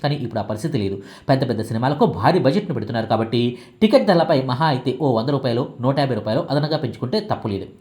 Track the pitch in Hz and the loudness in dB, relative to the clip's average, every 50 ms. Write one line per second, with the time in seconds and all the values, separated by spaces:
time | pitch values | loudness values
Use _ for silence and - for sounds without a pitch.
0 | - 139 143 - 123 113 - 110 101 104 110 104 - 160 - 113 101 98 98 98 | -4 -4 -2 -2 -4 -6 -4 -4 -4 -4 -6 -6 -4 -4 -2 -2 -2 -2 -4 -6
1 | - - - - - - 135 131 131 117 113 104 110 - 110 110 123 139 151 151 | -10 -16 -20 -12 0 0 2 2 2 0 -2 -2 -2 -4 -4 -2 0 0 0 2
2 | 240 175 - 95 110 131 160 185 127 131 151 208 208 - 151 117 107 - 120 113 | 2 0 2 2 2 2 4 4 4 2 2 2 -2 -2 -6 -6 -6 -4 -4 -4
3 | 107 - 120 107 113 110 - 117 120 120 120 - - - - - 220 208 247 262 | -2 0 0 0 0 0 0 0 0 0 -2 -6 -14 -16 -4 2 2 6 6 6
4 | 214 196 180 170 160 165 160 135 131 131 123 123 160 160 139 120 - 127 123 - | 6 6 4 4 4 4 4 2 2 0 -2 0 2 2 2 0 0 -2 -2 0
5 | 156 139 120 110 113 143 143 135 - 127 117 120 139 - - - 117 131 139 147 | 2 2 2 2 2 0 -2 0 0 0 0 0 -2 -4 -6 -4 -2 0 2 2
6 | 143 131 123 107 101 107 110 151 180 - 139 147 147 147 156 147 - 117 104 - | 0 0 0 -2 -2 -2 -2 -2 -2 0 0 0 0 0 -2 -2 -2 -4 -6 -6
7 | - 123 208 220 214 160 120 - - 113 98 95 - - - - | -6 -2 -2 -2 -2 -2 -4 -2 -2 -4 -4 -4 -6 -8 -16 -12